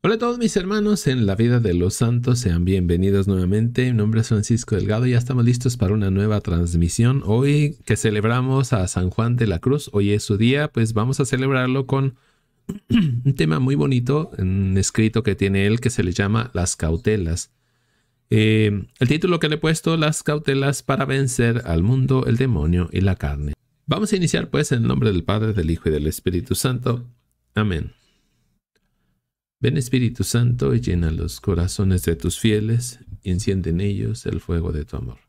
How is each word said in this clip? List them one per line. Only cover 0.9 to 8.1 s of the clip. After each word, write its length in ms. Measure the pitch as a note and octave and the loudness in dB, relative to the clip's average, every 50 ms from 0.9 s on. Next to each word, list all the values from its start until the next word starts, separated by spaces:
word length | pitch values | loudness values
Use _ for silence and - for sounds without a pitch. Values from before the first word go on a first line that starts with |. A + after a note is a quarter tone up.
| G#3 E3+ - | 0 0 0
en 180 | D3 B2+ B2+ A2+ | 0 0 2 2
la 100 | G2 G2 | 0 2
vida 260 | G2 A2+ A#2+ B2 B2 | 2 2 2 2 2
de 120 | A#2+ G2+ | 2 2
los 220 | F2 F2 F2 F#2+ - | 2 2 0 0 0
santos, 440 | - A#2+ A#2 B2 A#2+ B2 C3 B2+ A#2+ | 0 0 0 0 0 0 0 0 0
sean 280 | - G2 E2+ E2+ F2 | 0 0 0 2 2
bienvenidos 600 | F#2 F#2+ F#2+ F2+ E2+ F2 F2 F#2 G2 G2 G2 F#2+ | 2 2 0 2 2 2 2 2 2 2 2 2
nuevamente. 600 | G2+ G2 F#2 F2+ F2+ G2 G#2+ A2 A#2+ A#2+ B2+ B2+ | 2 0 0 0 0 0 0 0 0 0 0 0
Mi 100 | B2+ B2 | 0 2
nombre 240 | A2+ G#2 G#2+ A2 A2+ | 2 0 2 2 0
es 80 | A2 - | 0 2
Francisco 460 | A2+ G#2 G#2 - A#2 A2+ - - A2 | 0 0 2 0 0 -2 0 -2 -2
Delgado 320 | F#2+ G2 G2+ G#2+ A2 B2+ | -2 0 0 -2 0 0
y 60 | B2+ | 2
ya 40 | B2 | 0
estamos 300 | A#2+ A#2+ - C3+ B2+ A#2 | 0 0 0 0 2 2
listos 320 | A#2+ B2 A#2+ - C3 B2 - | 2 2 2 0 -2 -2 0
para 160 | G#2 F#2 G#2 | 0 0 2
una 160 | A2 G2+ G2 | 2 2 0
nueva 320 | F#2+ G2 G#2 G#2+ G#2+ G2+ | 2 2 2 2 0 -2
transmisión. 800 | - - F2 E2+ F2 E2+ E2+ E2+ E2+ E2+ - - A#2 A#2+ C3 C#3 - | -2 0 0 0 0 2 2 2 2 2 2 2 2 2 2 0 0
Hoy 540 | F#2 G#2+ A#2+ C3+ C#3+ C#3+ D3 D3+ C#3+ D3+ - - | 0 0 2 2 2 2 2 2 0 -2 -8 -4
que 100 | - A2 | -2 -2
celebramos 760 | - - A2+ | 0 0 0